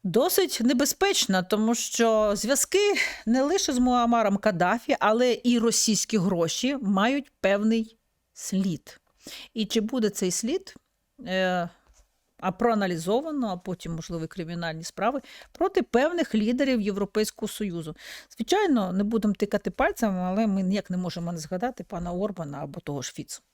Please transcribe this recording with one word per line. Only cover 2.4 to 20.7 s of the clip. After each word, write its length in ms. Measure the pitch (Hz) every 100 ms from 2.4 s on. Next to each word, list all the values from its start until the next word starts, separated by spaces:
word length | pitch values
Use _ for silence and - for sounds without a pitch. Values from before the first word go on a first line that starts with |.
| 214 277 - 381 415 359 - - -
не 160 | 254
лише 320 | 285 392 -
з 60 | 247
Муамаром 580 | 247 247 233 233 208 196
Каддафі, 580 | 214 175 175 233 - 269
але 380 | 208 220 247 226
і 160 | 240 240
російські 580 | 226 220 - 202 - 220
гроші 600 | 175 175 165 - 254 277
мають 500 | 202 196 220 277 269 _
певний 560 | 190 202 220 226 220 _ _ _ _
слід. 680 | - - 190 196 151 - - _ _ - - -
І 120 | 226 214
чи 160 | 226
буде 280 | 220 262 214
цей 220 | 208 185
слід, 440 | 185 226 370 - - _ _ _ _ 247
е, 420 | 185 185 180 175 _ _ _ _ _ _ _
а 120 | 185
проаналізовано, 960 | 180 233 214 196 170 165 226 320 294 226
а 100 | 180
потім, 380 | 190 175 165 160
можливо, 280 | - 170
і 40 | 160
кримінальні 560 | - 165 170 170 160
справи 380 | 165 - 208 269 - - -
проти 300 | - 381 392
певних 520 | - 233 294 349 - 220
лідерів 460 | 214 247 269 247
Європейського 680 | 202 196 202 214 214 - 214
Союзу? 480 | - 208 170 160 - - - - -
Звичайно, 560 | 226 381 392 254 185
не 100 | 180
будемо 300 | 202 226 208
тикати 380 | 190 202 202 -
пальцем, 440 | - 302 - 220 185
але 320 | 180 190 220
ми 160 | 190
ніяк 260 | 185